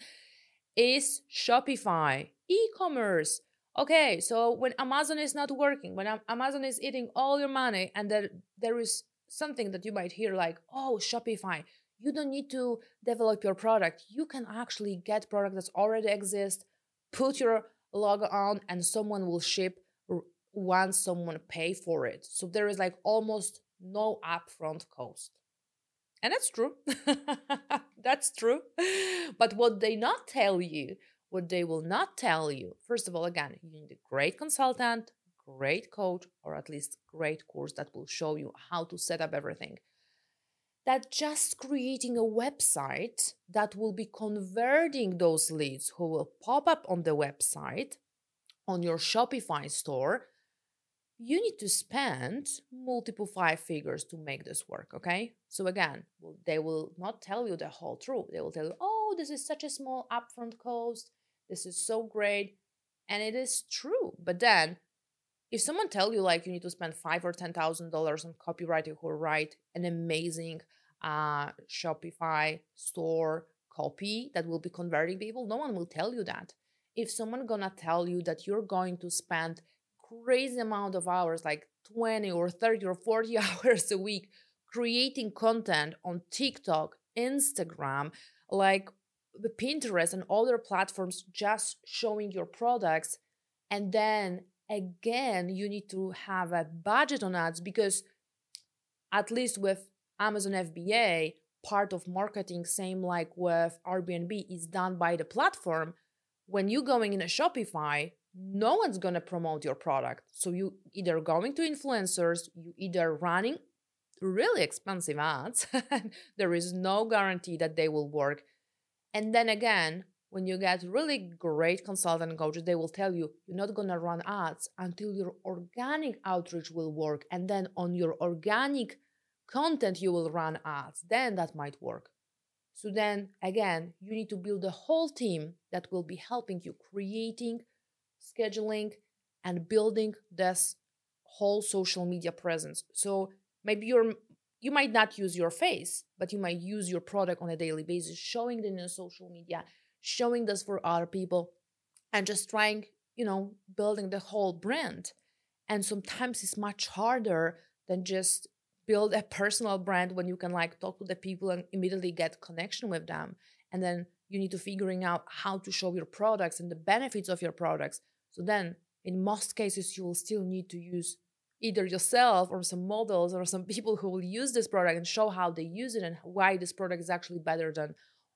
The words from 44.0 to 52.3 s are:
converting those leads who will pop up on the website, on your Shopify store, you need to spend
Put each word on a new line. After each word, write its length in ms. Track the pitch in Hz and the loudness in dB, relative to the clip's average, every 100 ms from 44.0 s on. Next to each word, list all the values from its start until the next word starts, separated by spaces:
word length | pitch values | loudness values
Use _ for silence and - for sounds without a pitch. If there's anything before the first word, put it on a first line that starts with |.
| 220 | -8
converting 1120 | - 214 208 190 202 247 294 330 277 202 175 | -6 -4 -4 -4 0 4 6 4 2 0 4
those 320 | 170 160 - | 6 6 2
leads 420 | 160 143 135 - - | 2 -2 -2 -8 -4
who 100 | 170 | -2
will 240 | 160 - _ | -2 -4 _
pop 240 | - 269 285 | 0 4 6
up 180 | 320 - | 4 2
on 140 | 175 | 0
the 140 | 160 151 | 2 2
website, 840 | 143 - - 151 139 - - - _ _ _ _ _ _ - | 0 0 -2 -2 -4 -4 -6 -8 _ _ _ _ _ _ -4
on 160 | 180 | -2
your 140 | 175 165 | 0 0
Shopify 760 | - 220 247 254 - 151 143 | 2 2 2 0 -2 -4 -2
store, 580 | - - 135 139 247 - _ _ _ _ _ _ _ _ - | -4 -2 0 2 0 -4 _ _ _ _ _ _ _ _ -12
you 240 | 233 330 | -2 0
need 180 | 453 - | 0 -2
to 80 | 202 | -2
spend 800 | - - 254 269 127 127 | 0 0 -2 -2 -2 -4